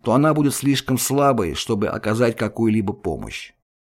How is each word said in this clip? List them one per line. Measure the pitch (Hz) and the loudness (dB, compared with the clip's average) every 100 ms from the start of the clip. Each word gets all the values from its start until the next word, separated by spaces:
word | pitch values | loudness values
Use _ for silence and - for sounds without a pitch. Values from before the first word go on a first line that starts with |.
то | 98 | 2
она | 107 151 151 | 4 4 4
будет | 143 | 0
слишком | - 139 135 - 127 | 0 0 0 0 -2
слабой, | - 139 139 123 87 - | 0 2 2 2 0 -4
чтобы | - 107 101 | -4 -2 -2
оказать | 107 104 110 120 117 | -2 -2 0 0 0
какую-либо | 110 - 113 107 101 | -6 0 0 2 -2
помощь. | 98 92 69 55 - - _ _ _ | -4 -6 -6 -8 -14 -16 _ _ _